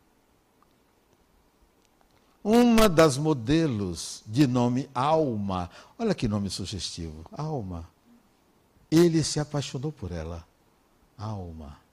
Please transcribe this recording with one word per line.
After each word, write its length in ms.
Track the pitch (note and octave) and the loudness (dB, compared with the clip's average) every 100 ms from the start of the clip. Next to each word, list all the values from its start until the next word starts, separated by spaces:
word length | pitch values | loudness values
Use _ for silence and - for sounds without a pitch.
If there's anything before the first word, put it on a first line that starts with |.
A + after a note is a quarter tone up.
| _ _ _ _ _ _ _ _ _ _ _ _ _ _ _ _ _ _ _ _ _ _ _ _ | _ _ _ _ _ _ _ _ _ _ _ _ _ _ _ _ _ _ _ _ _ _ _ _
Uma 440 | G3+ A3+ A#3+ A3+ G#3+ | 2 4 6 6 6
das 300 | D#3 D#3+ C3 | 6 4 4
modelos, 1080 | D#3 C#3+ A2 D#3+ D#3+ A2 F#2+ E2 - - - | 0 -2 0 0 2 -2 -4 -6 -10 -14 -6
de 220 | A2+ C#3+ | 2 4
nome 420 | B2 A#2+ B2 C#3+ | 4 2 0 -4
Alma, 760 | B2 C#3 D#3+ D3 A2 G2+ F2+ F2 - - - | -4 0 2 0 -2 -2 -4 -6 -12 -20 -6
olha 180 | A3+ - | -4 -2
que 120 | A#2+ | -2
nome 220 | G#2 G2 | -2 -4
sugestivo, 760 | - F#2+ F#2 - - E2 D#2 E2 | -6 -8 -8 -10 -10 -10 -12 -16
Alma. 580 | - D3+ D3 G2 E2+ E2+ _ _ _ _ _ _ _ _ _ _ | -10 -8 -8 -8 -10 -12 _ _ _ _ _ _ _ _ _ _
Ele 320 | D#3+ F3 D#3+ | 4 4 4
se 160 | C#3+ D3+ | 0 -4
apaixonou 540 | D3 D3 - C#3 D3 | -4 -6 -6 -8 -10
por 220 | D3+ F2+ | -10 -10
ela, 340 | F2 D#2+ E2+ - _ _ _ _ _ _ - | -8 -8 -10 -14 _ _ _ _ _ _ -14
Alma. 600 | G#2+ G#2 F2 D#2+ C#2+ D2+ _ | -10 -10 -12 -14 -16 -18 _